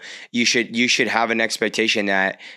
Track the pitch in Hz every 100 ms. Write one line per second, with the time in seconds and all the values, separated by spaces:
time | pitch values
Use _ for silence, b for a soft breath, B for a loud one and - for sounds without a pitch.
0 | B B B 120 113 123 107 117 123 -
1 | 110 113 117 113 113 - 107 - 110 -
2 | 101 98 95 - B